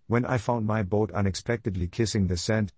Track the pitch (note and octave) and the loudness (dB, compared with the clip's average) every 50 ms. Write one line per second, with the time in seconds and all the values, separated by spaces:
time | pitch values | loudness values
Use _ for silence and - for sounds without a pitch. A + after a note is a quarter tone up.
0 | _ - A2 A#2+ B2 - C3 A#2+ - - A#2+ A#2 G#2+ G#2+ G#2+ A2 G#2+ F2+ G#2 G#2 | _ 0 0 0 2 2 0 0 0 0 -2 0 0 0 0 0 0 0 2 2
1 | G#2+ G#2 - G2 G2+ G2 F2+ - - - A#2+ A#2 - A#2 F#2 F2+ F2 F2 - - | 2 0 0 0 0 0 0 -2 -2 -2 -4 -2 -2 -4 -4 -2 -4 -4 -2 0
2 | A#2 G2+ - G#2+ F#2+ F2 F2+ F2 - - A2 A2 G#2+ F#2+ - | 0 0 2 2 2 2 0 0 0 0 0 0 0 -2 -4